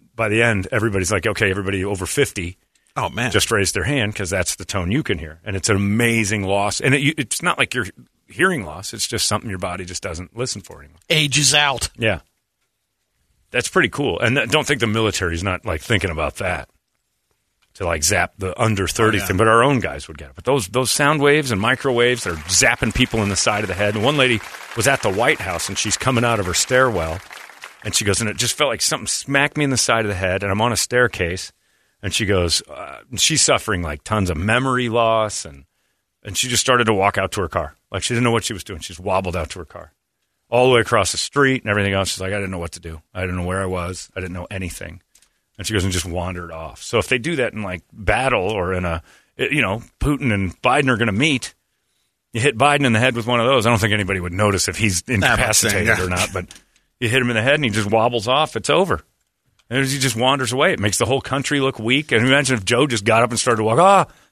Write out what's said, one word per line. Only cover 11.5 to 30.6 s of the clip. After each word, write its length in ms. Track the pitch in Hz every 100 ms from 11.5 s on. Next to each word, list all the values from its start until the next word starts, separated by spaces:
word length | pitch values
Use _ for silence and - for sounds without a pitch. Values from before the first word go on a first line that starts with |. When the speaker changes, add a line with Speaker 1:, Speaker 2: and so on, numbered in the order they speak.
Speaker 3:
out. 360 | 147 147 123 - -
Speaker 1:
Yeah. 220 | 113 90 - _ _ _ _ _ _ _ _ _ _ _ _
That's 160 | 123 -
pretty 200 | 190 131
cool. 300 | - 139 107
And 180 | 117 135
I 60 | 117
don't 220 | 147 143
think 120 | 147
the 60 | 113
military's 560 | 110 110 95 90 85
not, 220 | 98 90 110
like, 160 | 82
thinking 280 | - 107 95
about 280 | 80 76 -
that 300 | 95 85 - _ _ _ _ _ _ _ _ _ _ -
to, 100 | 90
like, 180 | 82
zap 300 | 76 98 87 -
the 220 | 95 90
under 260 | 110 101 90
thirty 300 | - 110 107
Speaker 2:
Oh, 40 |
yeah. 60 | 98
Speaker 1:
thing, 100 | 92
but 100 | 113
our 160 | 113
own 160 | 131 135
guys 280 | 92 69 -
would 100 | 76
get 120 | 67
it. 60 | -
But 80 | -
those, 220 | 139 98
those 240 | 117 127
sound 300 | - 147 156
waves 300 | 143 151 139
and 100 | 104
microwaves 600 | 110 127 139 120 120 123
that 80 | -
are 40 | 82 76
zapping 440 | 92 127 120 117
people 280 | - 127 113
in 60 | 101
the 60 | 95
side 280 | - 104
of 40 | 104
the 60 |
head. 220 | 90 104 107
And 80 |
one 140 | 113 151
lady 240 | 131 113 - - - -
was 120 | 117
at 140 | 135
the 100 | 110
White 280 | 95 123 156
House, 300 | 92 87 -
and 80 | 98
she's 180 | 110 -
coming 280 | 127 123 120
out 140 | 113
of 60 | 90
her 60 |
stairwell, 680 | 85 - 127 131 101 80 85 - - - - - -
and 120 | 110 -
she 80 |
goes, 160 | 101 98
"And 100 | 110
it 60 | 104
just 200 | 120 -
felt 120 | 147
like 120 | 113
something 260 | - 156 107
smacked 480 | - - 139 143 -
me 60 |
in 60 | 147
the 80 | 131
side 260 | - 113 107
of 40 |
the 60 | 92
head, 280 | 92 95
and 80 | 101
I'm 100 | 98